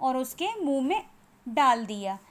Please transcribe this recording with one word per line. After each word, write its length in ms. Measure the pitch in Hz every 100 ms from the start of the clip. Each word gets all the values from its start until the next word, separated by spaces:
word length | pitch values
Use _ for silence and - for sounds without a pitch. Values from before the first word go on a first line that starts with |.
और 160 | 262 254
उसके 320 | 254 - 370 453
मुंह 300 | 294 269 262
में 140 | 403 - - _ _ -
डाल 380 | 226 269 233 214
दिया। 320 | 208 196 196 -